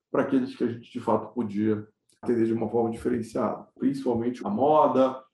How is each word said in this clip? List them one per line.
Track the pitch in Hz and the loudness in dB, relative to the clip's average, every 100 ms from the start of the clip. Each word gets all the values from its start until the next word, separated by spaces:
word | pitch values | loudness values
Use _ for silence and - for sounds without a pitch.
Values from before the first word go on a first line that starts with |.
| _ | _
para | 139 | 0
aqueles | - 135 131 - | 2 0 -2 -2
que | |
a | 120 | -4
gente, | 117 - | -4 -10
de | 117 | -6
fato, | 113 107 - | 0 0 -2
podia | 123 107 101 107 107 107 _ _ _ | -6 -4 -2 0 0 -4 _ _ _
atender | - 117 113 | -2 0 2
de | |
uma | 113 110 | 0 0
forma | 113 113 | 0 0
diferenciada, | 110 127 123 110 131 107 - - - | -2 -2 -4 -4 -4 -2 -4 -12 -4
principalmente | 127 139 127 113 117 - 101 | -2 0 -2 0 -2 -4 -4
a | |
moda | 107 143 156 131 127 131 - - | 0 4 6 6 4 2 0 -12